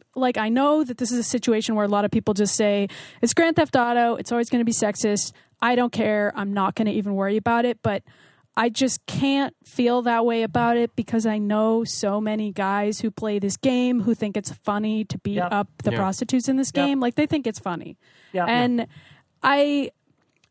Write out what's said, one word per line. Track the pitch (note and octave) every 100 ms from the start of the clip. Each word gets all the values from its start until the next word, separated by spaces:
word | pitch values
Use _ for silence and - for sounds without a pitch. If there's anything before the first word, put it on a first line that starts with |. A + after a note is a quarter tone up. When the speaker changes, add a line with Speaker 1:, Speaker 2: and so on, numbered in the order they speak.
| _
Speaker 1:
like, | - B3+ A#3+
I | G#3+
know | A#3+ C#4+ D4+
that | B3+ A#3+
this | A#3
is | A#3+
a |
situation | A3 A#3+ - A3 A3
where | G#3+
a | G3+
lot | G3+ G#3
of |
people | A3 G#3
just | G3+ G#3 -
say, | G#3 G3+ G3 - - -
"It's | A#3
Grand | - E4 E4
Theft | D4+ C4
Auto, | A#3+ A#3+ A#3 A#3
it's | G3+
always | A#3 A#3
gonna | B3
be | A#3
sexist, | A3+ G#3+ G3+ G#3+ G#3 - - _ _
I | A#3
don't | B3 B3
care, | - G#3+ G#3+ G#3
I'm | - G3+
not | G3+ G3
gonna | - G#3+
even | G#3+ G3+ G3
worry | G3 G#3+
about | A#3 A#3 B3
it," | A#3
but | A3 G3 - _ - _ _ -
I | A#3
just | A3+ C4 -
can't | - - C#4 C#4 C#4 - -
feel | - A#3+ B3
that | A#3+ A#3
way | A#3 A3+
about | A3+ A#3+ A#3 A#3+
it | A#3 -
because | - A3+ A3
I | G#3+
know | G#3 G#3+ A3 A3+
so | A3+ - G3+ G#3
many | G#3+ G#3+ G#3+
guys | G3 G3 G3+ G#3 G#3
who | A3
play | - A3 G#3
this | G3 -
game | C4+ B3 B3 B3
who | G3+
think | A3+ G#3+ G#3
it's | G3
funny | - - G#3 G#3+ G#3+
to | G#3+ -
beat | G#3
Speaker 2:
Yep. | G3+ F3+
Speaker 1:
up | G3+ G3+ -
the | -
Speaker 2:
Yeah. | F#3+
Speaker 1:
prostitutes | F#3+ F#3+ A#3+ B3+ A#3+
in | C4
this | C4
Speaker 2:
Yep. | C#4+ C#4
Speaker 1:
game. | C#4
Like, | B3 A#3+
they | D4+
think | D#4 A#3+
it's | G#3
funny. | F#3+ E3+ - - _ _ _
Speaker 2:
Yep. | F#3 F3
Speaker 1:
And | A#3+ B3 A#3+ - - - - _ _
I, | C4 C#4+ D4 C#4+ C4 - _ _ _ _ _